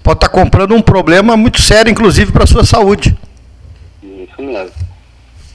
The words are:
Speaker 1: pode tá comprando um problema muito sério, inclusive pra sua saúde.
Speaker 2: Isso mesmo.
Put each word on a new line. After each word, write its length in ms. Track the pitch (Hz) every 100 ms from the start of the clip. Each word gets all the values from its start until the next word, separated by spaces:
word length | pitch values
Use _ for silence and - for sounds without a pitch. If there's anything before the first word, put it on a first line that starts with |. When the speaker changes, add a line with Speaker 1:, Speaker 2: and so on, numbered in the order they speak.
Speaker 1:
pode 160 | - 160
tá 100 | 190
comprando 460 | 185 170 175 196 233
um 60 |
problema 540 | - 190 156 180 220 226
muito 240 | 233 -
sério, 320 | - 214 226
inclusive 400 | 208 220 - 208
pra 140 | - -
sua 180 | 240
saúde. 540 | - 233 196 202 - - - - - - - - - -
Speaker 2:
Isso 380 | 98 95 90 -
mesmo. 320 | 139 107 90 - - - _ _ _ - -